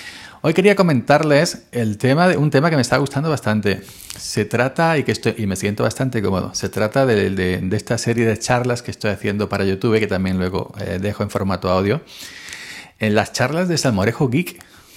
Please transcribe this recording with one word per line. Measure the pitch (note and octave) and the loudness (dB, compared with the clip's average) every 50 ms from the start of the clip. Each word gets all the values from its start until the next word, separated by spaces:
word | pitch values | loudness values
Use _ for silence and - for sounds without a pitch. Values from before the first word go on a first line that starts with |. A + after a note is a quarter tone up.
| - - - - - - - - - | -16 -16 -18 -18 -18 -20 -14 -4 -2
Hoy | D3 D#3+ | -2 0
quería | F#3 F#3 G#3 G3+ | 4 4 4 4
comentarles | G3 F#3+ E3+ D3+ B2 - - C#3+ D3+ D3+ D#3 C#3+ C#3 D#3 - - - - _ - | 4 4 4 4 2 4 4 4 4 6 6 4 4 4 2 -2 -8 -12 _ -4
el | A#2+ A#2 A2 G#2 G2+ | -2 -2 -2 -2 0
tema | - B2+ C3+ D3+ F3 F#3 | 2 2 4 4 4 4
de, | F3 | 4
un | - C#3+ D3+ | 4 2 4
tema | B2+ C#3 C#3+ E3+ | 4 4 4 4
que | D#3+ | 2
me | C#3+ A#2+ | 2 2
está | - - C3 | 2 2 0
gustando | C#3+ C3+ - C#3 D3 E3 | 0 0 -2 -2 -2 0
bastante. | D3+ - - - G#2+ G#2+ G2+ G#2 F#2+ - - - - - - - - | -2 -2 0 0 0 0 2 0 -2 -2 -4 -16 -20 -20 -18 -16 -16
Se | - - - - - G#2 | -12 -10 -6 -2 -2 -2
trata, | F#2+ - A#2 A#2+ C3 C3 - E3+ E3 E3 | 0 2 0 0 0 2 0 2 2 2
y | D3+ A#2+ | 2 0
que | - | 0
estoy, | A2 - - A#2+ G#2+ - | -2 -2 0 -4 -2 -2
y | A2 | -2
me | G2 G2 | -4 -4
siento | F2+ - G2+ G#2 - A#2+ | -2 -2 -4 -2 0 -2
bastante | A#2 - - C3+ C3 B2 A#2 G2 | -2 -2 -2 -4 -2 -2 -2 -2
cómodo, | G2+ F#2+ F#2 - - - | 0 0 -2 -2 -4 -6
se | - - G2 | -6 -6 -6
trata | - G2 G#2 G#2+ - C3+ C3+ | -4 -2 -2 0 2 2 2
de, | C3 A2+ G#2 G2 G2 | 4 4 4 2 2
de, | F#2+ F#2+ F#2 F2+ F#2 F2+ | 0 0 0 0 0 -2
de | - F#2 G2 | -2 -2 -4
esta | G#2 - - B2 A2+ | -4 -2 -2 -4 -2
serie | - A#2+ A#2 A2+ A#2 | 0 -2 0 2 2
de | A2+ G#2+ G#2 | 2 0 0
charlas | - - C3 A#2+ A#2+ B2 A#2+ A#2+ - | 0 0 0 0 0 0 -4 -4 -6
que | - G2+ | -8 -10
estoy | - - A2 | -6 -2 -4
haciendo | G2+ - - G#2+ G2+ G#2 G#2 G2 | -2 -2 -2 -4 -2 -2 -2 -2
para | - G2 G2 | 0 0 0
YouTube, | G2 F#2+ F#2+ - A#2 A2 A2 | 0 0 0 2 2 2 4
que | G#2+ | 2
también | G2 G2 F#2 F#2 F#2+ F#2 F#2 | 2 0 0 0 0 0 0
luego, | F2+ F#2 F#2 F2 - - - G#2 | -2 -2 -2 -4 -6 -6 -8 -10
eh, | - F#2 F#2 F#2 | -8 -6 -4 -4
dejo | G2 G#2 G#2 - G#2 | -2 -4 -2 -2 -4
en | G#2 | -4
formato | - G2+ G2+ F#2+ F#2+ F2+ - F#2 | -2 -2 -2 -2 -2 -2 0 2
audio. | F2+ F#2 F#2+ G2+ A2+ D#3+ - - - - - - - - - - - - - - - - - - - - | 2 2 2 2 0 -2 -4 -10 -20 -18 -18 -18 -18 -18 -16 -16 -16 -16 -14 -16 -16 -16 -18 -18 -8 -4
En | - A2 G#2 | 0 2 2
las | G#2+ G2+ - - | 2 2 0 0
charlas | - B2+ B2+ D3 E3 F#3 | -2 -2 0 0 0 0
de | F3+ E3+ | 0 0
Salmorejo | C3+ - C#3 A2+ F#2+ F#2+ A2 A2+ - D3+ B2+ | 0 2 2 2 2 2 0 0 0 0 0
Geek, | A2+ D#3 F3 - - - - - - - - - - | 0 0 -2 -4 -8 -18 -20 -20 -20 -20 -20 -20 -20